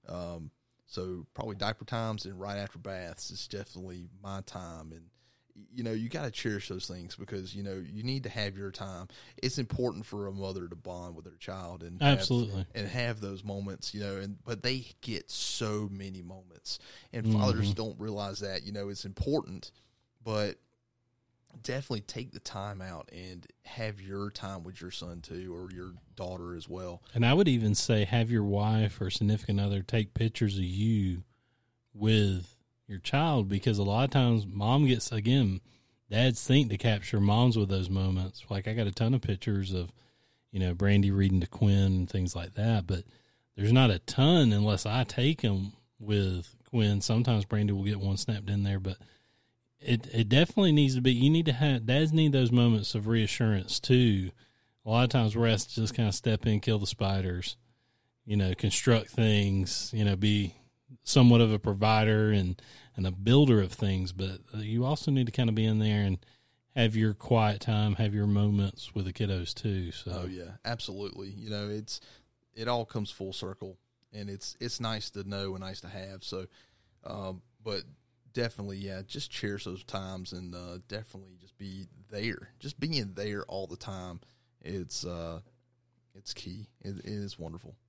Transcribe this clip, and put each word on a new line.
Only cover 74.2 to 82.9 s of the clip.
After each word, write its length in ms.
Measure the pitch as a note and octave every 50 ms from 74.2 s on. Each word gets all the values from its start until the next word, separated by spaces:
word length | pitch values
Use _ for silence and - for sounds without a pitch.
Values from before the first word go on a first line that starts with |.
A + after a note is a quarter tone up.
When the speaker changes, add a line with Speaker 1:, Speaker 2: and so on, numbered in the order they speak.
| G2+ G2+
Speaker 1:
it's, 280 | G2 F#2+ - - - _
it's 200 | A#2 A#2+ - -
nice 300 | A#2 A2 A2+ G#2+ G#2 -
to 180 | - G2+ F#2+ G2
know 260 | G2+ G2 G2 G2 F#2+
and 60 | F#2+
nice 200 | F#2+ F#2+ F#2+ -
to 80 | - G2
have, 340 | G2 G2 F#2+ G2 F#2+ F#2
so, 240 | - - - F#2+ F#2 - _ _ _ _ _ _ _ _ _ _ _
um, 380 | - - G#2 G2 F#2+ F#2 F2+ _ _ _ _ A2
but 180 | A2 G2+ F#2 - - - _ _ _ _ _ _ _
definitely, 460 | _ B2+ A#2 A#2 - - G2+ G2+ G2 G2
yeah, 240 | G2 G2 F#2+ F#2+ G2
just 240 | - - - - -
cherish 340 | - - - G#2 G2+ G2+ -
those 200 | F#2+ F2+ F#2+ -
times 480 | - - G2 F#2+ F#2+ F#2+ F#2 F#2 -
and, 220 | F2+ F2+ F#2 F2 F2
uh, 240 | F2 F2 F2 F2 F#2 F#2 _
definitely 480 | G#2 G#2+ G#2+ - - F#2+ G2 F#2+ F#2 F2+
just 160 | F#2 G2 _ _
be 280 | G2+ G2 F#2+ G2 F#2+ - _ - G2 _
there. 400 | - G2+ F#2+ A2+ F#2 - - - _ _
Just 180 | - C#3+ - -
being 340 | C3+ D#3+